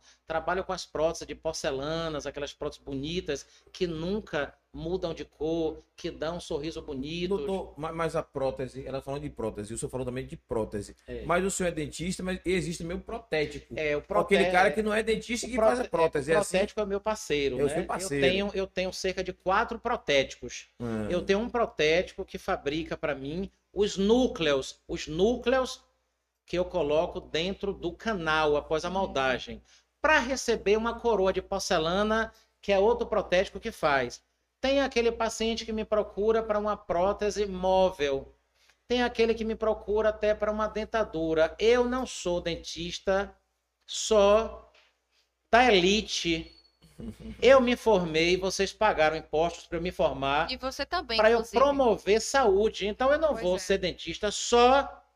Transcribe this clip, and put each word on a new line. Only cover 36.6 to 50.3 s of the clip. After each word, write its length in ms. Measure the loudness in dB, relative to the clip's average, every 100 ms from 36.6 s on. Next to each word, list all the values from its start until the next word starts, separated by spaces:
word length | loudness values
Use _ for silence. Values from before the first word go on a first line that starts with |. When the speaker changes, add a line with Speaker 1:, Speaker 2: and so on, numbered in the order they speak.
| -2 -4
Speaker 1:
prótese 680 | -2 0 0 0 -2 -2 -4
móvel. 880 | -2 2 4 4 2 -2 -2 -6 _ _ _ _ _ -2
Tem 160 | 0
aquele 300 | 0 2 2 2
que 80 |
me 120 | -2 -2
procura 520 | 0 -2 0 2 2
até 260 | 2 0
pra 160 | 2 0
uma 180 | 0 -2
dentadura. 840 | -4 -4 -2 -2 -2 0 4 2 4
Eu 240 | 4 4
não 220 | 4 -2 -6
sou 320 | -6 -2 -2
dentista, 960 | -2 -6 -8 -8 -8 -6 0 0 0 -10 _ _ _ _ -12
só 840 | -6 2 4 6 6 2 -10 -20 _ _ _ _ _ _ _ 4
da 140 | 6 8
elite. 840 | 6 6 2 0 -4 -2 -4 -6 _ _ _ _ -16
Speaker 2:
<laughs> 440 | -14 -14 -14 2
Speaker 1:
Eu 180 | 8 8
me 160 | 8 2
formei, 600 | 4 4 4 2 2 2
vocês 340 | 0 -2 -4
pagaram 460 | 2 2 4 2 2
impostos 500 | -4 0 0 -2 -10
pra 100 | -6
eu 40 |
me 100 | -6
formar, 580 | 0 -2 0 0